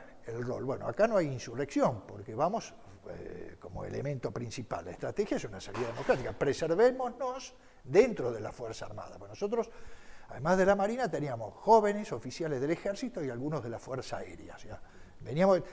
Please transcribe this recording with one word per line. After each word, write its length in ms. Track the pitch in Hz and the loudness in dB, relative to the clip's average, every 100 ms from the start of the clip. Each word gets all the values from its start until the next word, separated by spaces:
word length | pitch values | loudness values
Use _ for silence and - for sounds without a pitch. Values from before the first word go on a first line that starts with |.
| - - - | -16 -16 -8
el 180 | 117 | -6
rol. 200 | 123 117 127 | -4 -4 -2
Bueno, 200 | 120 101 | -4 -4
acá 220 | 120 226 | 2 4
no 80 | 208 | 4
hay 120 | 151 | 2
insurrección, 720 | 123 - 117 143 294 208 107 - | -2 -6 -6 -2 2 2 2 -8
porque 280 | 98 98 | -14 -8
vamos, 400 | 113 165 302 - - - - - | 0 0 0 -6 -16 -20 -18 -14
eh, 480 | - - - 85 - | -12 -10 -10 -12 -14
como 240 | - 98 | -12 -8
elemento 480 | 98 107 135 139 127 | -6 -4 -4 -4 -4
principal. 520 | 117 120 - 110 90 | -4 -6 -8 -6 -6
La 60 | 90 | -6
estrategia 460 | 85 127 151 208 285 | -8 -6 -2 0 0
es 80 | |
una 160 | 98 98 | -4 -10
salida 260 | - 117 120 | -8 -4 -4
democrática. 460 | 117 - 208 113 | -2 2 2 2
Preservémonos 1200 | 104 139 - 160 170 247 254 247 233 254 262 - - - - | 0 2 2 2 6 6 4 -4 -4 -6 -6 -12 -18 -20 -20
dentro 480 | - 160 254 190 123 | 4 8 8 6 -2
de 80 | 113 | -2
la 100 | 107 | -6
Fuerza 340 | - 117 110 110 | -8 -8 -8 -8
Armada. 300 | 104 - 92 | -10 -12 -14
Pues 140 | 98 | -14
nosotros, 400 | 113 202 233 - - - - - - - | -4 -2 0 -2 -6 -12 -12 -14 -16 -12
además 300 | 110 147 190 | -4 2 6
de 80 | 190 | 6
la 80 | |
Marina, 340 | 202 202 240 233 | 6 4 2 0
teníamos 460 | 151 143 117 104 | 0 -2 -4 -6
jóvenes 580 | - - 220 208 208 208 | -4 8 8 8 0 -4
oficiales 480 | 120 127 - 160 135 | -6 -6 -4 -2 0
del 120 | 143 | 0
Ejército 520 | 170 202 196 254 185 | 0 -2 -4 -4 -4
y 60 | 139 | -4
algunos 320 | 120 147 156 | -2 -2 -2
de 80 | 113 | -4
la 80 | 113 | -8
Fuerza 400 | - 127 - 104 | -6 -6 -4 -6
Aérea. 380 | 90 87 - - | -8 -12 -14 -14
O 20 | |
sea, 220 | - - - - - - | -12 -12 -14 -16 -18 -14
veníamos, 420 | 107 143 190 185 - | -4 4 6 6 4